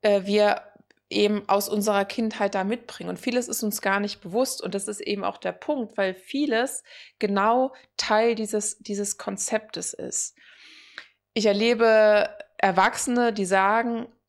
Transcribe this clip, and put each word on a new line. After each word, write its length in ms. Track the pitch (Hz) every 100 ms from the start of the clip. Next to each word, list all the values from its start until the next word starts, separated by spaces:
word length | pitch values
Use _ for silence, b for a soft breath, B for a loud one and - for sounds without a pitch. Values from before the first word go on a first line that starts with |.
äh, 220 | 214 202
wir 380 | 190 208 208 - - _ _ _ _
eben 360 | 202 208 208 202
aus 220 | 196 202
unserer 380 | 208 208 202 196
Kindheit 480 | - 220 208 202
da 100 | 202
mitbringen. 460 | 190 247 - - 175
Und 80 | 185
vieles 280 | - 247 240
ist 160 | 226
uns 200 | 220 208
gar 180 | 202 196
nicht 220 | 208 -
bewusst. 400 | 180 196 262 -
Und 120 | 196
das 140 | 202 202
ist 120 | 208
eben 240 | - 202
auch 120 | 180 -
der 160 | 185
Punkt, 460 | 180 - 302 220 -
weil 160 | 190
vieles 680 | 185 - 269 294 226 262 - - B B _
genau 560 | 202 196 208 247 262 B B -
Teil 360 | - 214 233
dieses, 440 | 220 214 214 208 -
dieses 400 | - 202 202 -
Konzeptes 760 | - 196 - 220 220 - 151
ist. 420 | - - - - _ B B B B B B B B _
Ich 100 | -
erlebe 880 | 208 202 226 240 226 220 214 208 - - - _
Erwachsene, 760 | 196 185 202 - - 240 240
die 100 | 214
sagen 640 | 190 190 190 220 233 233 240 _